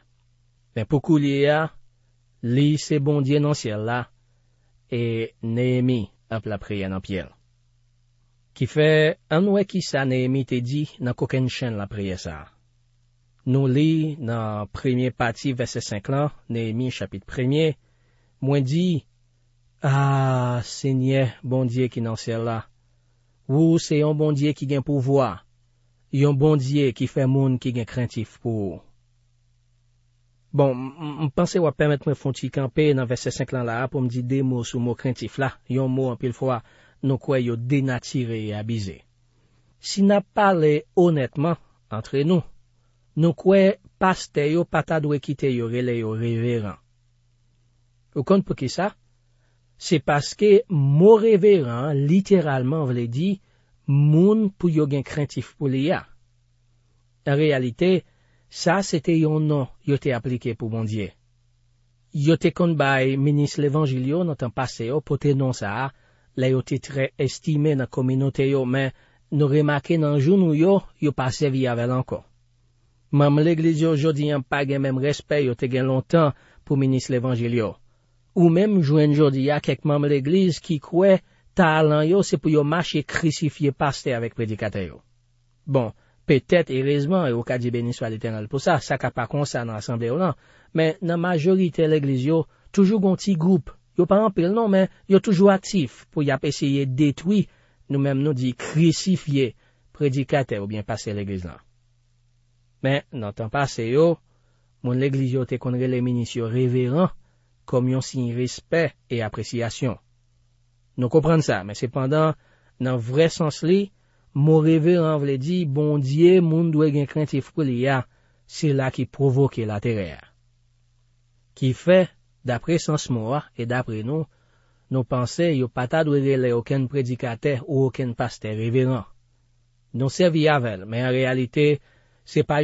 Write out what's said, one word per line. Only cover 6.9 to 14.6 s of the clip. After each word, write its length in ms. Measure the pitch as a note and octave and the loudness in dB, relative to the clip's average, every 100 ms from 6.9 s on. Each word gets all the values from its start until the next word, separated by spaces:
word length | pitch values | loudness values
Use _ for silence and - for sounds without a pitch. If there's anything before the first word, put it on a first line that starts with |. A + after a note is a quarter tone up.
| F#2+ | -6
pyè. 220 | - F#2+ C#2+ _ _ _ _ _ _ _ _ _ _ _ _ - | -6 -8 -8 _ _ _ _ _ _ _ _ _ _ _ _ -8
Ki 120 | C3 | -4
fè, 240 | D3+ D3+ D#3 D#3 F3 - | 2 4 4 2 0 -2
an 240 | D#3 G3+ | 0 2
wè 160 | G3+ G3 | 0 0
ki 160 | F#3 | -4
sa 240 | - C#3 C3+ | -4 -2 -2
Nehemi 380 | B2+ B2+ C3+ B2+ | 0 0 -2 -2
te 140 | B2+ | -4
di 220 | B2 C#3+ D3+ - | -4 -4 -6 -6
nan 120 | B2 B2 | -6 -4
kokenn 360 | - C3+ B2+ | -4 -2 -2
chenn 240 | - B2+ G#2+ | -4 -6 -6
la 120 | G2+ | -8
priye 260 | G#2 G2 F#2 | -6 -6 -6
sa. 260 | F2 D#2 D2 _ _ _ _ _ _ _ _ _ - | -10 -14 -16 _ _ _ _ _ _ _ _ _ -2
Nou 160 | C3 | 0
li 520 | C3+ C3 D#3 D#3+ D#3 D3+ | 2 2 2 2 -2 -6
nan 480 | A2+ A#2 A2 G#2 | -6 -4 -4 -6